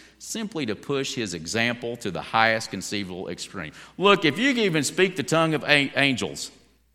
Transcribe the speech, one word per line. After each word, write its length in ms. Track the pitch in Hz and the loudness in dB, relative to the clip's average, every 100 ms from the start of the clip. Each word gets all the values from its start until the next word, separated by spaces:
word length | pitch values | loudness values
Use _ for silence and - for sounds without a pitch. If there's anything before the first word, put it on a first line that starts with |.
| - - | -20 -18
simply 480 | - 220 214 160 117 | -12 -8 -6 -4 -4
to 100 | 98 | -4
push 380 | - 139 135 | -4 -4 -4
his 200 | 123 104 | -4 -6
example 600 | 85 82 110 120 120 117 120 | -6 -4 0 0 -2 -6 -6
to 140 | 101 | -6
the 100 | 80 | -6
highest 480 | - 113 113 110 - | 0 4 4 2 -4
conceivable 580 | 101 - 104 92 90 - | -8 -6 -6 -6 -8 -10
extreme. 440 | - - 98 78 - - - | -10 -10 -10 -12 -14 -14 2
Look, 260 | 196 - | 6 6
if 140 | 151 202 | 4 2
you 160 | 269 | 0
can 80 | 240 | 2
even 220 | 202 160 | 2 2
speak 320 | 131 - 190 165 | 0 2 0 0
the 80 | |
tongue 300 | 117 160 160 | 0 2 2
of 100 | 147 | 2
an-, 260 | - 147 135 127 | 4 4 4 0
angels, 560 | 139 113 85 73 - - _ _ _ | 0 0 -4 -6 -12 -16 _ _ _